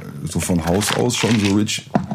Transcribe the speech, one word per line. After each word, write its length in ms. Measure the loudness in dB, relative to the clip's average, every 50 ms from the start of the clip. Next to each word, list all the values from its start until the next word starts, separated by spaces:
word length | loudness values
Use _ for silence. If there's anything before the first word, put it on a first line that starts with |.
| -10 -12 -10 -8 -8
so 140 | -4 -4 -2
von 240 | 0 0 0 0 2
Haus 300 | 2 2 2 2 0 0
aus 200 | 0 0 0 0
schon 220 | 0 2 2 2 4
so 140 | 4 4 2
Rich 360 | 2 2 0 -2 -6 -4 -4 -4 -4 -2 -4